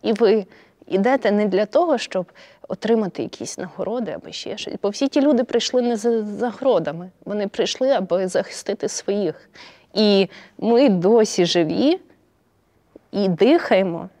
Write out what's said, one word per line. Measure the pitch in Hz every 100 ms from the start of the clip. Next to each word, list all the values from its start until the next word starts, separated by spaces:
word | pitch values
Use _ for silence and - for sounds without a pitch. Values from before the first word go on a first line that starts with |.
І | -
ви | 220 233 214 190 - _ _ -
йдете | 190 208 262 220
не | 208 208
для | 180 208
того, | 277 339 254
щоб | - 185 180 _ - _ -
отримати | 185 - 226 202 -
якісь | 113 - 117 -
нагороди | 180 - 185 240 208
або | - -
ще | - - 214
щось. | - -
Бо | 196
всі | 208 277
ті | 302
люди | 277 240
прийшли | 254 240 - 247
не | 240 226
за, | 233 226
за | 208 202 240
нагородами. | 202 277 208 151 160 185 _ -
Вони | 208 202
прийшли, | - 175 - 262
аби | 254 185 175 185
захистити | - 196 - - 202 -
своїх. | - - 202 185 151 _ - - - _
І | - 214 202 185 - - -
ми | 208 233 277
досі | 190 175 233 220 - 175
живі, | 175 165 170 254 370 _ _ _ _ _ _ _ _ _ - _
і | - 196
дихаємо | 170 220 339 - 202 190 170 190 _